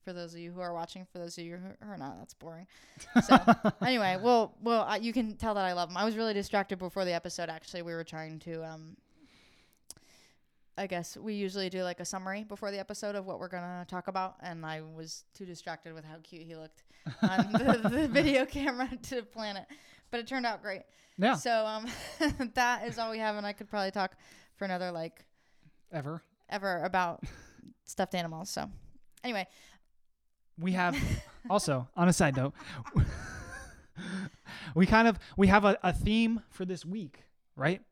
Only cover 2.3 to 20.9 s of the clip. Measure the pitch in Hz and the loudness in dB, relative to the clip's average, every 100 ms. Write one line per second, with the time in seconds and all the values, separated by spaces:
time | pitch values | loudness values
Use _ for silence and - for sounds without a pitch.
2.3 | - 160 165 180 - - - - 247 - | -18 -16 -16 -18 -20 -20 -20 4 4 8
3.3 | 262 - - 214 - 240 254 196 185 220 | 8 10 6 6 0 2 4 2 2 6
4.3 | 240 220 - 226 233 208 208 233 233 220 | 6 6 -2 2 2 2 0 0 0 0
5.3 | 208 226 208 185 180 170 180 214 220 226 | -2 -2 0 0 0 -2 0 0 0 0
6.3 | 202 196 208 196 185 180 196 185 170 175 | 0 0 0 0 -4 -6 -2 0 -2 -4
7.3 | - 170 160 - 180 170 165 165 160 160 | -8 -6 -8 -10 -10 -8 -8 -8 -8 -10
8.3 | 160 170 160 160 160 160 - _ _ 294 | -10 -10 -10 -10 -12 -18 -20 _ _ -20
9.3 | _ _ _ _ _ _ - _ - _ | _ _ _ _ _ _ -20 _ -20 _
10.3 | _ _ _ _ - 196 180 170 - 220 | _ _ _ _ -8 -4 -4 -4 -8 -6
11.3 | 208 196 196 185 185 180 175 175 190 185 | -2 -2 -2 -2 -2 -4 -4 -6 -6 -6
12.3 | 202 214 202 208 202 190 208 208 202 190 | -6 -8 -6 -6 -6 -8 -6 -4 -4 -6
13.3 | 156 185 180 175 180 180 180 175 190 185 | -8 -6 -8 -8 -8 -8 -8 -4 -4 -4
14.3 | - 180 165 160 156 156 160 160 - - | -6 -10 -8 -8 -8 -10 -14 -12 -14 -16
15.3 | - 185 170 - 160 170 160 156 160 156 | -16 -14 -12 -10 -10 -12 -16 -16 -18 -18
16.3 | 170 165 165 160 - _ - - 127 214 | -18 -16 -14 -16 -20 _ -14 -12 0 0
17.3 | 190 196 220 262 233 214 247 311 190 214 | 2 2 2 4 4 2 2 2 4 6
18.3 | 269 269 285 277 247 254 254 - 254 214 | 4 2 0 -2 -2 -4 -6 -8 -8 -8
19.3 | 220 214 196 - 294 - - _ 240 233 | -10 -8 -8 -12 -20 -20 -20 _ -8 -4
20.3 | 269 240 208 185 190 - | -2 -2 -2 -6 -8 -10